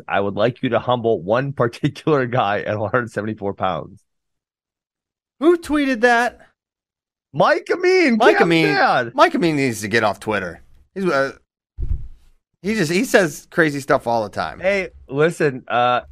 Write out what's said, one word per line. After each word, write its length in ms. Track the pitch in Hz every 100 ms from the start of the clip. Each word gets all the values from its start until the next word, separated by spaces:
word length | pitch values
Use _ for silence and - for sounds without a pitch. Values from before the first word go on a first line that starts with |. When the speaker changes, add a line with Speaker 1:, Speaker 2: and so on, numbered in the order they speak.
| -
Speaker 1:
I 120 | 92
would 140 | 101 98
like 280 | 117 120
you 60 | 131
to 100 | 110
humble 420 | 127 123 113 104
one 300 | 87 117 139
particular 720 | 135 120 - 151 - - 147 123
guy 340 | 123 101 104
at 180 | - 104
one 100 | 104
hundred 200 | 127 117
seventy-four 440 | - 107 107 98 95
pounds." 460 | 95 80 76 104 _ _ _ _ _ _ _ _ _ _ _ _ _ -
Speaker 2:
Who 160 | 302 339
tweeted 440 | - 302 277 254
that? 380 | 247 233 240 - _ _ _ _ _ _ _ _ _
Speaker 1:
Mike 340 | 135 214 311 -
Amin, 460 | 339 370 370 320 226
Speaker 2:
Mike 200 | 269 403
Speaker 1:
Cam's 60 |
Speaker 2:
Amin. 320 | 170 165 - 392
Speaker 1:
dad. 360 | 254 151 117
Speaker 2:
Mike 220 | - 339 -
Amin 220 | 170 151
needs 240 | 135 107
to 60 | 104
get 140 | 113
off 160 | 107 95
Twitter. 420 | 110 104 90 85 - - _
He's, 120 | 190 185
uh, 260 | 139 135 - _ _ _ - - - - - _ _ _ _
he 140 | 185 220
just, 160 | 156
he 140 | 175 269
says 420 | 226 170 147 -
crazy 300 | - 156 143
stuff 260 | 135 139 123
all 180 | 117
the 60 | 104
time. 300 | 101 82 -
Speaker 1:
Hey, 300 | 180 202 180 - -
listen, 560 | 135 160 165 156 127 -
uh, 320 | 120 123 123 -